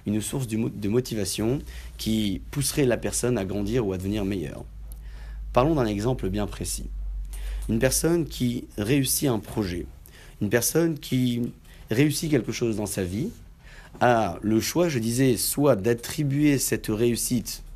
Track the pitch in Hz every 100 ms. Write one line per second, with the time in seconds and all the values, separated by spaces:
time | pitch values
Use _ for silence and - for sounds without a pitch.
0 | - 107 104 139 120 110 123 104 101 117
1 | 123 110 95 - 110 143 - - - -
2 | - 110 104 90 - 143 135 - 131 113
3 | 123 - 120 117 95 98 101 127 104 92
4 | 98 107 98 101 71 - - - - -
5 | - - - - - 123 139 156 117 101
6 | 113 123 95 101 104 - - - - -
7 | - - - - - - - 113 131 -
8 | 160 170 143 - 123 117 - - 107 139
9 | 131 - 147 113 - - 98 87 - -
10 | - - - - 104 117 - 156 170 143
11 | - 127 127 120 120 - - - - 113
12 | 156 139 165 143 107 110 117 107 104 104
13 | 92 101 190 - - - - - - -
14 | 120 117 101 85 104 110 107 156 175 135
15 | 113 120 135 101 - - 143 110 101 117
16 | - - 143 139 147 135 - 110 - 107
17 | 120 113 - 123 - - -